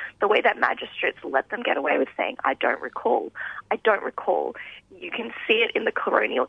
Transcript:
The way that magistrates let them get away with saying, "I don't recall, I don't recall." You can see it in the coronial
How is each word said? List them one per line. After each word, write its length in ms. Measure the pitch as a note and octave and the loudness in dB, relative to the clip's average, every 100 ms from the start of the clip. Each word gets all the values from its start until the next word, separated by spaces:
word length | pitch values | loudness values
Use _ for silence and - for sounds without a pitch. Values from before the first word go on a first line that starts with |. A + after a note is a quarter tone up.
| - - | -10 0
The 60 | G#3 | 2
way 120 | - | 4
that 200 | A3+ - | 4 4
magistrates 580 | - - B2 - F#3 - | 0 0 -6 -4 -4 -4
let 260 | - C3+ - | -2 0 0
them 140 | A3 | -2
get 140 | - C#3 | -2 0
away 200 | C#3+ C#3+ | 2 2
with 120 | C3+ - | 0 -2
saying, 220 | F#2+ D3 | -4 -2
"I 100 | C3 | -2
don't 260 | C3 B2 A2+ | 0 0 0
recall, 520 | B2 - - - - - - - - | -4 -2 0 2 0 -8 -10 -8 -4
I 60 | A3+ | 0
don't 260 | A3 G3 | 2 2
recall." 520 | - - - D2+ - - - - - F#3+ | 0 -4 0 0 0 -6 -14 -18 -20 -16
You 140 | F3+ | -10
can 240 | - A#3 - - | -8 -8 -4 2
see 160 | A3 | 2
it 80 | A3 | 2
in 120 | - - | 0 0
the 60 | |
coronial 540 | - - - G#2+ B2+ | -2 2 2 4 0